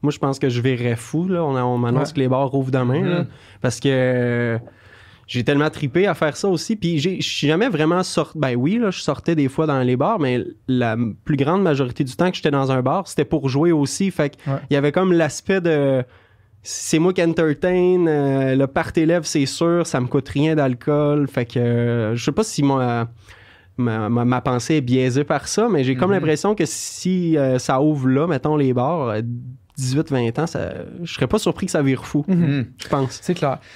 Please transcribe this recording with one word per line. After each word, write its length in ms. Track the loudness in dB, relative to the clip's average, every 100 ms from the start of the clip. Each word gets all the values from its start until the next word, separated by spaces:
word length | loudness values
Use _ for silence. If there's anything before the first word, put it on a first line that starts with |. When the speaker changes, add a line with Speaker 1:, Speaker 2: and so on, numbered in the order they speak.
Speaker 1:
Moi, 100 | -2
je 80 | -2
pense 200 | -4 0
que 100 | -2
je 100 | 0
virerais 360 | 0 0 -2 -2
fou, 320 | -4 -4 -2
là. 120 | -2
On, 120 | 0 0
on 220 | 0 0
m'annonce 320 | 2 0 0
Speaker 2:
Ouais. 40 | 0
Speaker 1:
que 40 |
les 80 | 0
bars 200 | 2 0
rouvrent 220 | -2 0
demain, 300 | 0 0 0
là, 180 | 0 0
Speaker 3:
Mhm. 60 | -4 -10 -20 -4
Speaker 1:
parce 180 | -4 0
que 800 | 0 2 2 2 0 0 0 -2 -6 -20 -20 -20 -20 -20 -6
j'ai 160 | -2
tellement 260 | 2 2 2
tripé 380 | -2 -2 2 0
à 80 | 2
faire 200 | -2 0
ça 120 | -2
aussi. 280 | -2 -2 -4
Puis 220 | 0 0
j'ai, 240 | 0 -2
je 60 | -6
suis 180 | -2 0
jamais 220 | 2 0
vraiment 320 | 0 0 0
sorti. 340 | 0 -2 -4 -2
Ben 160 | -2 0
oui, 240 | 0 0
là, 100 | -2
je 100 | -2
sortais 360 | -4 -4 -2 0
des 120 | 0
fois 200 | 0 0
dans 120 | 2
les 140 | 2 2
bars, 220 | 0 0
mais 240 | 0 0 -4 -10 -2
la 260 | 0 0
m-, 200 | 0 -4 -6
plus 120 | -4 0
grande 240 | 2 2
majorité 420 | 2 0 -2 -2
du 120 | -6 0
temps 160 | -2
que 40 | 0
j'étais 120 | 0
dans 220 | 0 0
un 100 | 0
bar, 260 | 0 -2 -4
c'était 180 | -4 -2
pour 220 | 0 0
jouer 240 | 2 2
aussi. 380 | 2 0 0 -2
Fait 200 | 0 -2 -2
que 140 | -6
Speaker 2:
Ouais. 80 | -6 0
Speaker 1:
il 20 |
y 40 | 2
avait 140 | 2
comme 200 | 2 4
l'aspect 480 | 4 2 -2 -2 0
de 420 | 2 2 2 0 -2 -12 _ _ _ _
c'est 340 | -12 -10 0 2
moi 140 | 2
qui 100 | 2
entertain, 800 | 0 2 0 2 0 2 4 4 2
euh, 480 | 2 2 2 2 2
le 100 | 2
party 380 | 0 -2 0 2
lève, 180 | 2
c'est 220 | 0 -2 -2
sûr, 400 | 0 0 2 0
ça 160 | -2
me 60 | 0
coûte 200 | -2 -2
rien 260 | 0 2 2
d'alcool. 720 | 0 0 0 2 2 0 0
Fait 180 | -2 -2
que, 140 | 0
euh, 560 | 0 2 0 0 0 -2
je 80 |
sais 80 | -2
pas 100 | -2
si 200 | -2 0
moi, 440 | 2 2 0 -2 -4 -8 -20 -20 -20 -20 _ -4
ma, 320 | -2 0 0
ma, 160 | 0 2
ma 160 | 0
pensée 340 | 0 -2 0 0
est 60 |
biaisée 420 | 2 2 2 0
par 240 | 0 -2 -2
ça, 220 | 0 2
mais 140 | 2 0
j'ai 100 | 0
comme 140 | 0
Speaker 3:
Mhm. 60 | 2
Speaker 1:
l'impression 400 | 0 0 0 0
que 80 | -2
si, 720 | -4 -10 -6 -2 0 2 2
euh, 220 | 2 0
ça 220 | 0 2
ouvre 280 | 2 2 2
là, 180 | 2 2
mettons, 300 | 0 0 2
les 160 | 2
bars, 340 | 2 0 -2 -2
euh, 120 | -4 -4 -8 -12 -18 _ -8
dix-huit, 320 | -2 -2 0
vingt 260 | 0 0 0
ans, 80 | -4
ça, 240 | -4 -6 -8 -12 -12
je 120 | -12
serais 140 | -4 -2
pas 120 | 0
surpris 280 | 0 -2 -2
que 40 |
ça 100 | 0
vire 240 | 2 0 -2
fou, 200 | -2 2
Speaker 2:
Mhm. 80 | 2
Speaker 3:
Mhm. 280 | 2 0 -4 -10
Speaker 1:
je 100 | -4
pense. 300 | -2 -2 -4
Speaker 2:
C'est 140 | -6 -2
clair. 240 | -2 -4 -10